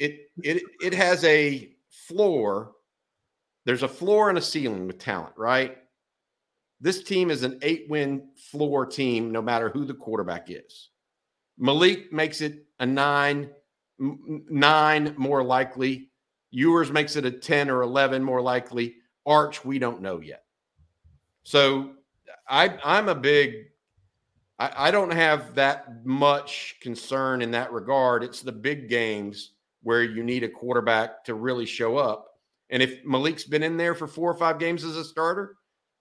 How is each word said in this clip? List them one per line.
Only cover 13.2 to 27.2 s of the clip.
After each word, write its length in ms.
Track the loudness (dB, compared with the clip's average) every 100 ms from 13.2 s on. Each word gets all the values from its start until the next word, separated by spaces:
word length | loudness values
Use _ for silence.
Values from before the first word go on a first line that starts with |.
| 2 0 -6 -16 _ _ _ -6
m-, 180 | -6 -6 -10
m-, 160 | -12 -4
nine 640 | 2 6 6 4 2 0 -2
more 280 | 0 0
likely. 680 | 2 0 0 -2 -4 -4 -12 _ _ _ _
Ewers 400 | 0 4 4 2
makes 240 | 0 0
it 100 | -2
a 60 | -4
ten 400 | -6 0 0 2
or 120 | 0
eleven 380 | 0 2 2 2
more 220 | -2 0
likely. 540 | 0 -2 -2 -4 -4 -8 _ _ 4
Arch, 380 | 4 4 -4
we 140 | -6 -2
don't 240 | -2 -4
know 180 | -8 -8
yet. 220 | -10 -20 _ _ _ _ _ _ _ _ _ _
So 460 | 2 4 6 2 -4 -14 _ _ -20 -20 -2
I, 280 | 4 4 2
I'm 260 | 2 2 2
a 60 |
big, 520 | 0 4 4 4 -2 -18 _ _ _ _ _ _ _ _ -6
I, 300 | -6 0 2
I 20 |
don't 220 | 2 2
have 420 | 2 2 2 0
that 500 | 2 2 2 -8 -12
much 720 | -4 2 4 4 -2 -12 -12 -14
concern 600 | -12 -12 -6 -4